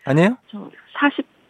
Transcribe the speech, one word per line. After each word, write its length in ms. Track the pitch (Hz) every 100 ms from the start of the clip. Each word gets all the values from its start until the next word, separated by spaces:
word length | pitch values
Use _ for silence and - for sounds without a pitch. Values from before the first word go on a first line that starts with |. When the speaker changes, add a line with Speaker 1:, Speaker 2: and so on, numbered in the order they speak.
| -
Speaker 1:
아니에요? 320 | 147 190 254 _
Speaker 2:
저 180 | 208 - - - -
사십 260 | 285 - - _